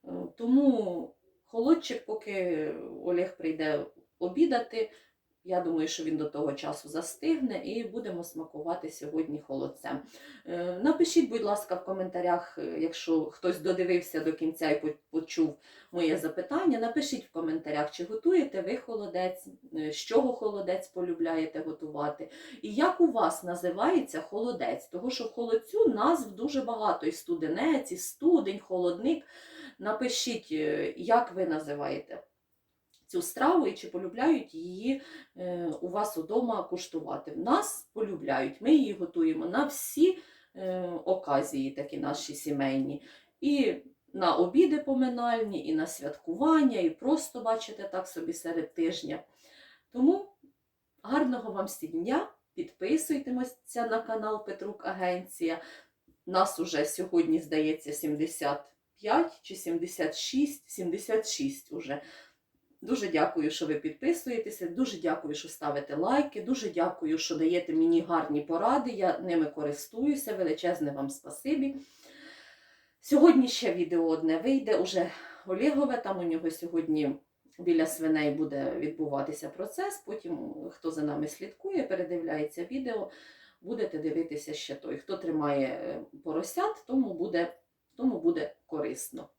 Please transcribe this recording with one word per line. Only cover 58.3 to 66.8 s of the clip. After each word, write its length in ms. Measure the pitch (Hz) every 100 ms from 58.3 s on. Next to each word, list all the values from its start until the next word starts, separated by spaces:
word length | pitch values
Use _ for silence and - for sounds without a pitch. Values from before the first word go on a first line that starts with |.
| - 143 143 - _ _ _
п'ять 440 | 208 294 339 -
чи 120 | -
сімдесят 640 | 190 - 240 175 - 156 -
шість, 540 | - 262 285 - _
сімдесят 580 | - 175 196 - 220 -
шість 440 | - 139 - -
уже. 300 | - 131 143 - - - _ _ _ _ _
Дуже 260 | - 262 190
дякую, 420 | 160 - 165 151
що 160 | - 156
ви 80 |
підписуєтеся, 920 | 147 156 - 330 339 262 233 214 - 170
дуже 320 | 175 262 180
дякую, 340 | 170 - 147
що 140 | 147 -
ставите 480 | - 147 143 143 147
лайки, 460 | 190 269 285 214
дуже 280 | 190 254 208
дякую, 480 | 170